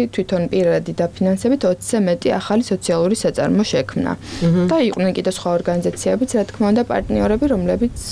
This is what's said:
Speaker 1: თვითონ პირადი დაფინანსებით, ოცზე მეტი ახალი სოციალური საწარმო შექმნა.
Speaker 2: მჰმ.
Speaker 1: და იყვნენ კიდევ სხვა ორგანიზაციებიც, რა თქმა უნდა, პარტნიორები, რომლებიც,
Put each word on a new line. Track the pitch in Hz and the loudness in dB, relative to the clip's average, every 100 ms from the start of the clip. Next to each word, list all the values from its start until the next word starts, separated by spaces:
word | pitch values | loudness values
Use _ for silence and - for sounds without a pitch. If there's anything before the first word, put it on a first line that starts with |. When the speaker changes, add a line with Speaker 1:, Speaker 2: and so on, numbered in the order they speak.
| 233 | 0
Speaker 1:
თვითონ | - 185 180 | -2 -2 0
პირადი | 170 190 170 165 170 | 0 2 2 2 0
დაფინანსებით, | 165 170 - 190 190 240 277 | -2 -2 0 0 2 0 2
ოცზე | 190 180 - 226 | 0 0 -2 0
მეტი | 185 175 - | 0 0 0
ახალი | 190 - 214 | -2 0 0
სოციალური | 247 185 - 170 180 226 | 0 -2 0 0 2 0
საწარმო | 170 - 151 180 | 0 0 0 2
შექმნა. | 214 - - - 175 | 2 -2 -2 -2 -2
Speaker 2:
მჰმ. | - - - 170 175 180 | -4 -8 -2 2 2 4
Speaker 1:
და | 330 | 2
იყვნენ | 240 - 185 | 2 0 0
კიდევ | 180 185 | 0 -2
სხვა | - 180 | -2 0
ორგანიზაციებიც, | 175 175 175 175 185 190 196 254 | 0 0 0 -2 -2 -2 0 0
რა | 233 | 0
თქმა | 196 - 208 | -2 0 2
უნდა, | 220 | 2
პარტნიორები, | 240 202 214 214 202 220 285 | 2 -2 -2 0 0 2 2
რომლებიც, | 208 175 185 240 - - | 2 0 0 -2 -4 -6